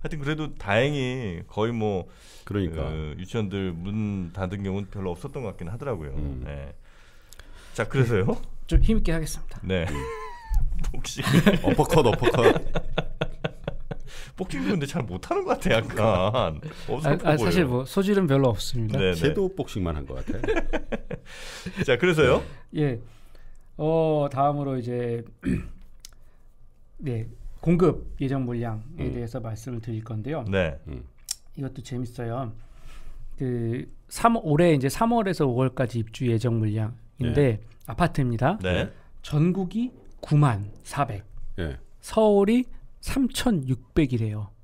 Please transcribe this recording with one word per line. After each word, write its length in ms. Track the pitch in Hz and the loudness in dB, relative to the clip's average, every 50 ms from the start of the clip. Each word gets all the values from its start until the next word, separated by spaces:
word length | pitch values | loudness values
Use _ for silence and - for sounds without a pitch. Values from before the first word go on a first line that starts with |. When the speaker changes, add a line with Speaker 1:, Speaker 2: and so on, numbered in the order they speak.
Speaker 1:
하여튼 180 | - 151 175 151 | -6 -6 -6 -4
그래도 340 | 139 143 156 151 156 147 123 | -2 -2 -2 -2 -4 -8 -8
다행히 880 | - - 98 101 113 131 143 151 143 127 127 127 131 123 101 87 82 90 - | -8 -2 2 4 4 4 4 2 0 -2 -2 -4 -4 -6 -6 -6 -8 -10 -8
거의 240 | - 101 107 117 | -2 0 0 0
뭐 340 | 120 113 107 107 101 92 80 - - - - - - - - | 0 0 0 0 0 -2 -4 -6 -14 -20 -20 -20 -20 -20 -12
Speaker 2:
그러니까. 440 | - 98 104 95 82 80 82 - 78 | -4 -2 0 0 0 -2 -2 -4 -4
Speaker 1:
그 260 | 78 78 78 76 76 80 | -4 -4 -6 -8 -8 -10
유치원들 540 | 92 - - 117 107 95 95 98 95 92 | -10 -6 -4 -2 -2 -2 -2 -2 -2 -2
문 600 | 85 82 85 101 104 110 107 104 101 98 90 82 | -4 -4 -6 -4 -2 -2 -2 -2 -2 -4 -6 -6
닫은 300 | - 95 95 90 95 101 | -4 -4 -4 -4 -4 -4
경우는 260 | 101 98 95 101 101 95 | -4 -2 -2 -4 -4 -6
별로 200 | - 104 95 90 | -8 -6 -4 -4
없었던 320 | 87 87 - - - 147 | -6 -6 -8 -10 -10 -8
것 60 | 127 101 | -8 -8
같긴 180 | - - 90 82 | -8 -8 -8 -8
하더라고요. 420 | 101 113 139 139 117 87 78 71 | -8 -8 -6 -6 -6 -6 -6 -6
Speaker 2:
음. 320 | 65 76 76 71 67 64 62 | -6 -4 -4 -4 -6 -6 -8
Speaker 1:
네. 260 | 67 71 71 69 71 71 - - - - - - - - - - - - - - - - - - - - | -8 -10 -10 -12 -12 -14 -16 -18 -20 -20 -20 -20 -20 -20 -20 -20 -20 -20 -20 -20 -20 -20 -20 -18 -12 -4
자, 140 | - 113 - | -4 -4 0
그래서요? 520 | - 135 127 117 120 98 92 - 226 - - - - - - | 2 2 4 4 4 4 4 4 2 0 -4 -6 -6 -8 -4
Speaker 3:
좀 140 | - 165 156 | 4 6 6
힘있게 300 | - - 220 214 - - | 8 8 8 6 4 4
하겠습니다. 480 | 160 165 156 147 - - - - - - - | 2 0 0 -4 -4 -6 -6 -8 -8 -8 -2
Speaker 1:
네. 200 | 90 95 90 82 80 78 71 67 - - - - - - - | 0 0 2 2 0 -2 -4 -6 -6 -8 -10 -10 -12 -12 -14
<laughs> 520 | - - - - - - - - - - | -4 2 4 4 4 4 2 2 0 0
복싱. 300 | - 123 - - - - - - 139 170 - 208 196 160 | 0 -2 -4 -4 -4 -4 0 4 4 6 6 6 4 4
Speaker 2:
어퍼컷, 440 | - - - - 147 - - 160 139 | 2 2 4 4 4 6 6 6 6
어퍼컷. 480 | 117 104 - 123 120 - 120 117 135 - | 6 4 4 2 2 4 6 6 6 6
Speaker 1:
<laughs> 600 | - - - - - - - - - - - - - - - - - - 156 - - - - - - - - - - - - - - - - - | 6 2 0 0 0 0 0 0 0 -2 -2 -4 -4 -4 -4 -4 -6 -6 -8 -8 -6 -8 -8 -6 -6 -6 -6 -6 -8 -8 -8 -8 -10 -10 -12 -8
복싱도 340 | - 185 185 - 269 262 - | -8 -6 -4 -4 -4 0 0
근데 140 | 214 170 143 | 0 0 0
잘 160 | 135 - - | -2 -2 -4
못하는 420 | - 107 87 92 - - 339 403 381 | -4 -4 -4 -8 -4 -2 -2 -2 0
것 140 | - - 180 | 0 -2 0
같아, 180 | - 190 123 | 2 4 4
약간. 220 | 113 110 - - - | 4 2 0 0 2
Speaker 3:
아, 560 | 104 113 101 90 92 104 113 131 107 85 78 76 - 156 - - - - | 2 4 4 4 2 2 2 2 0 0 -2 -4 -8 -12 -12 -10 -6 -4
Speaker 1:
어설퍼 400 | - 127 160 147 147 - - 170 | -4 -2 2 0 0 2 4 2
Speaker 3:
아, 80 | 151 156 | 4 4
사실 260 | - - 160 185 170 | 4 2 4 4 4
Speaker 1:
보여요. 120 | 127 123 | 2 2
Speaker 3:
뭐 80 | 123 135 | 0 -2
소질은 400 | 131 - 196 196 202 208 196 190 | 0 0 0 2 4 4 4 4
별로 220 | 156 135 139 135 127 | 4 4 4 4 4
없습니다. 500 | 107 - - - - 123 113 107 104 98 | 2 0 -2 -2 -2 -2 -2 0 0 2
Speaker 1:
네, 80 | 95 92 | 2 2
네. 40 | 87 | 2
Speaker 2:
섀도우 400 | 82 85 143 151 143 190 180 - | 4 2 2 2 2 0 -2 -2
복싱만 420 | - 135 - - 110 90 85 80 | -4 -6 -4 -4 -2 -2 -2 -2
한 80 | 76 71 | -4 -6
것 180 | 69 69 65 65 | -8 -8 -8 -6
같아. 120 | - - - - - - 214 - - - - - - - - - - | -4 -4 -4 0 0 0 2 2 0 0 -2 -2 -4 -6 -8 -6 -8
Speaker 1:
<laughs> 720 | 175 - - - - - - - - - - 180 - 196 180 | -10 -10 -10 -16 -16 -16 -14 -14 -14 -12 -12 -12 -6 -4 0
자, 100 | - 131 | 2 2
그래서요? 460 | - - 185 175 156 147 123 139 220 - - - - - - - | 4 4 4 6 6 6 6 6 4 2 -4 -12 -16 -16 -10 -2
Speaker 3:
예. 240 | 165 151 143 123 110 - - - - - - - - - - - - - - - - | 0 0 0 0 -4 -8 -14 -20 -20 -20 -20 -18 -18 -16 -16 -16 -18 -20 -18 -8 -4
어, 500 | 151 156 160 165 160 156 156 151 143 143 | 0 2 2 4 4 4 4 2 2 0
다음으로 460 | 139 131 139 143 147 147 143 139 135 127 | 2 2 2 2 2 2 -2 -2 -2 -2
이제 460 | 113 120 123 123 120 120 117 117 117 - - _ | -2 -2 -2 -2 -2 -2 -4 -4 -6 -10 -16 _
<clears throat> 1600 | - - - - - - - - - - - - - - - - - - - - - - - - - - - - - - - - | -2 -2 -2 -2 -2 -8 -12 -14 -16 -18 -18 -18 -18 -20 -20 -20 -20 -20 -20 -20 -20 -20 -20 -20 -20 -20 -20 -20 -20 -20 -16 -10
네, 280 | - 139 120 110 110 - - - - - - - - | -6 -6 -4 -4 -6 -8 -12 -14 -14 -14 -14 -4 2
공급 480 | 160 175 170 185 156 - - - - - - | 2 4 6 6 4 4 0 -6 -10 -6 -4
예정 240 | 143 131 139 135 131 | -4 -2 -2 -2 -2
물량에 360 | 120 120 117 120 117 110 110 107 131 160 151 | -4 -4 -4 -4 -4 -6 -8 -10 -12 -8 -6
Speaker 2:
음. 120 | 147 147 | -6 -4
Speaker 3:
대해서 280 | 123 120 120 110 117 131 | -4 -6 -8 -6 -8 -8
말씀을 400 | 113 113 110 104 - 135 123 113 | -8 -8 -10 -8 -8 -8 -8 -8
드릴 240 | 107 117 113 110 110 | -6 -6 -8 -8 -8
건데요. 400 | - 113 107 107 131 151 156 117 104 | -6 -8 -6 -6 -6 -6 -6 -4 0
Speaker 1:
네. 300 | 98 98 90 80 71 69 - | 2 2 2 2 -2 -6 -12
Speaker 2:
음. 160 | 80 69 64 - - _ - - - - - - - - | -12 -12 -12 -12 -16 _ -20 -12 -12 -12 -12 -12 -18 -10
Speaker 3:
이것도 260 | - 139 131 - - | -10 -8 -8 -8 -12
재밌어요. 680 | 110 - 127 120 127 117 - - 120 117 117 127 135 110 110 - - - - - - - - - - - - - - - - | -12 -8 -6 -6 -6 -8 -8 -8 -6 -6 -4 -6 -6 -8 -10 -12 -16 -16 -18 -16 -16 -14 -14 -12 -12 -10 -10 -10 -10 -10 -8
그 560 | - 139 127 123 120 117 113 117 127 - - - - _ | -6 -4 -2 -2 -2 -2 -2 -2 -4 -6 -10 -14 -20 _
삼, 300 | - - - - 233 233 | -14 -10 2 2 4 4
올해 360 | 226 220 165 143 151 175 175 | 4 2 2 4 6 8 6
이제 160 | 160 139 127 139 | 6 6 4 0
삼월에서 600 | - - 226 233 240 233 214 190 175 - 156 135 | 0 2 2 2 4 2 2 0 2 2 2 2
오월까지 500 | 120 120 131 131 - - 135 113 - 117 | 4 2 2 2 2 0 -2 0 0 -4
입주 300 | 110 113 - - 135 120 | -4 -4 -6 -2 0 2
예정 300 | 117 110 113 120 117 113 | 2 2 2 2 2 2
물량인데 340 | 110 107 104 110 110 107 117 - - - _ - 135 120 110 | 2 0 0 0 -2 -4 -6 -10 -18 -20 _ -4 -2 2 4
Speaker 2:
네. 260 | 143 143 131 110 104 - - - - - - | 4 4 4 2 0 -6 -14 -20 -18 -12 -10
Speaker 3:
아파트입니다. 720 | - - 143 - - - 135 123 117 110 123 139 190 107 | 0 0 0 2 2 0 0 0 0 2 2 2 2 2
Speaker 1:
네. 260 | 92 92 90 92 139 208 - - - - - - | 0 0 2 2 0 -2 -6 -14 -20 -20 -18 -16
Speaker 3:
전국이 680 | - - - 147 156 180 175 190 190 175 - 220 240 254 - - - - - - | -10 -2 2 4 4 4 2 0 -2 -2 -2 -2 -2 -2 -6 -12 -20 -20 -16 -16
구만 500 | - - 151 147 147 139 113 98 101 98 - - - | -2 2 6 6 6 6 4 0 -4 -8 -12 -16 -16
사백, 400 | - - 143 143 - 110 90 - - - - - - - | -10 -2 -2 -2 -2 -4 -10 -12 -12 -12 -8 -8 -6 -4
Speaker 2:
네. 200 | - 87 78 67 - - - - - | -4 -4 -4 -4 -8 -12 -18 -20 -18
Speaker 3:
서울이 680 | - - - 220 220 214 208 202 202 196 233 247 247 - - - - - - - | -14 -2 2 4 6 6 6 6 6 6 4 4 2 0 -8 -14 -14 -16 -20 -10
삼천육백이래요. 1500 | - - - 269 269 226 - - - 254 214 165 131 127 131 - - _ _ - 156 127 123 113 110 107 107 107 104 98 - - | -6 -2 0 2 2 0 0 0 2 2 2 2 2 0 -2 -2 -4 _ _ 2 2 2 2 0 -2 -2 -4 -6 -8 -10 -12 -20